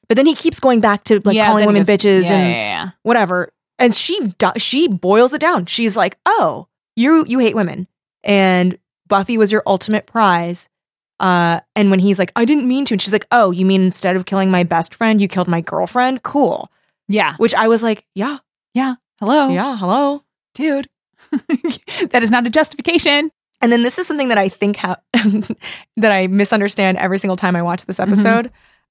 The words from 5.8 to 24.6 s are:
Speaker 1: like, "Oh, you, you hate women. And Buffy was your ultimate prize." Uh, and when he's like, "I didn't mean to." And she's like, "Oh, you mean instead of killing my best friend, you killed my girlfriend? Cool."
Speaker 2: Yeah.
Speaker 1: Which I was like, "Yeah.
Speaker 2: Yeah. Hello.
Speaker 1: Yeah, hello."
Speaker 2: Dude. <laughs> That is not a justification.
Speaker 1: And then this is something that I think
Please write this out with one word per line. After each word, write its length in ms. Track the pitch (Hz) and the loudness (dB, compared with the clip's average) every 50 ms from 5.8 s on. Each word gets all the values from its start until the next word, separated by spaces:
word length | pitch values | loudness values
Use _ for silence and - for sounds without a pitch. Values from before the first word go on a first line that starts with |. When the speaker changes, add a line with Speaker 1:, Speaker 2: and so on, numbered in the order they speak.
| 233 220 190 | -2 -2 0
Speaker 1:
like, 220 | 220 185 190 - - - | 0 -2 -2 -2 -2 -2
"Oh, 420 | 359 415 453 202 160 127 - 175 - _ _ _ _ _ | 0 2 2 0 0 -2 -6 -12 -18 _ _ _ _ _
you, 280 | 226 233 277 320 320 - | 0 2 4 4 2 2
you 120 | - 233 262 | 2 0 0
hate 180 | 240 220 - | 0 0 0
women. 320 | 220 196 170 135 - 180 - _ _ _ _ _ _ | 0 -2 -4 -6 -8 -12 -14 _ _ _ _ _ _
And 560 | - - 202 196 190 185 185 180 180 180 180 - _ _ _ _ _ - | -2 0 2 4 4 4 4 2 2 0 -2 -4 _ _ _ _ _ -2
Buffy 300 | 202 196 190 - 240 220 | -2 0 0 0 0 0
was 120 | 214 190 | 2 2
your 120 | 214 214 - | 2 0 0
ultimate 400 | - 196 185 - - 214 214 - | 0 -2 -2 -2 -2 -4 -4 -4
prize." 640 | _ - 226 220 196 175 170 170 170 175 - - _ _ _ _ _ _ _ _ _ _ - | _ -2 0 2 2 2 0 -2 -4 -8 -10 -14 _ _ _ _ _ _ _ _ _ _ -4
Uh, 400 | - 185 180 175 175 170 170 - - _ - | 0 0 2 2 2 0 0 -2 -6 _ -2
and 160 | 208 208 196 | 0 2 2
when 100 | 196 190 | 4 4
he's 180 | 185 202 196 185 | 2 2 2 0
like, 140 | 185 - - | -2 -2 0
"I 80 | - 233 | 0 2
didn't 240 | 233 311 294 247 247 | 2 2 2 0 0
mean 160 | 254 269 285 | 0 0 -2
to." 80 | - 226 | -2 -2
And 60 | 190 | -2
she's 120 | - 196 | -2 -2
like, 140 | 208 202 - - | -2 -2 0 0
"Oh, 180 | - 240 220 190 | 2 2 2 2
you 140 | 175 175 185 | 2 0 2
mean 160 | 190 190 190 | 2 2 2
instead 340 | 185 185 180 - - 185 185 | 2 2 0 -2 -2 -2 -2
of 100 | 185 185 | -4 -4
killing 240 | - 196 196 190 190 | -4 -2 0 0 2
my 120 | 185 180 175 | 2 2 0
best 300 | 165 175 165 165 - - | 0 0 -2 -2 -4 -4
friend, 260 | - 233 220 220 208 | -2 0 0 2 2
you 60 | 202 185 | 0 0
killed 200 | - 190 180 180 | -2 -2 -2 -2
my 140 | 175 170 | -2 -4
girlfriend? 600 | 165 - - 165 180 170 - 247 247 262 269 254 | -4 -4 -4 -4 -4 -2 -2 0 0 0 -2 -4
Cool." 480 | - - - 285 269 175 - - - - _ _ _ _ _ _ _ - | -6 -4 -2 0 0 0 0 -4 -8 -12 _ _ _ _ _ _ _ -4
Speaker 2:
Yeah. 280 | 196 214 180 151 147 - | -2 0 0 0 0 0
Speaker 1:
Which 160 | 220 226 - | 0 0 2
I 140 | 220 220 226 | 2 2 2
was 140 | 233 220 | 2 2
like, 220 | 233 226 214 - - _ - | 0 -2 -4 -4 -8 _ -8
"Yeah. 240 | 190 202 277 294 269 _ _ _ _ _ _ - | -6 -6 -6 -6 -10 _ _ _ _ _ _ -4
Speaker 2:
Yeah. 220 | 240 269 262 247 - _ _ _ - | -4 -4 -4 -4 -8 _ _ _ -8
Hello. 280 | 208 202 269 302 277 262 | -4 0 0 2 2 0
Speaker 1:
Yeah, 280 | 269 - 233 277 262 | 0 -2 -2 -4 -4
hello." 460 | 214 190 180 202 269 285 277 285 285 - _ _ _ _ _ | -4 -2 -2 0 0 0 -2 -4 -6 -10 _ _ _ _ _
Speaker 2:
Dude. 360 | - - 285 311 277 277 277 - _ _ _ _ _ _ _ _ | -10 -4 -2 -2 -2 -2 -4 -8 _ _ _ _ _ _ _ _
<laughs> 760 | - 269 - - 320 - - 339 240 - _ - - - 370 - | -6 -6 -4 -4 -4 -4 -4 -4 -6 -8 _ -14 -8 -6 -4 -2
That 100 | - 247 | 0 0
is 80 | 226 208 | 2 2
not 160 | 240 247 240 | 2 0 0
a 40 | 240 | 0
justification. 840 | 220 311 311 - - - - 339 339 330 - 320 285 285 302 311 - _ _ _ _ - | 0 0 0 0 -4 -8 -4 -2 -2 0 2 2 2 2 0 -2 -6 _ _ _ _ -2
Speaker 1:
And 120 | - 233 | 0 2
then 100 | 240 233 | 2 2
this 160 | 233 247 - - | 2 0 -2 -2
is 80 | 359 | -4
something 220 | - 302 294 269 254 | -4 -4 -2 -2 0
that 100 | 233 208 | 0 0
I 100 | 196 190 | 0 0
think 280 | - - | -2 -2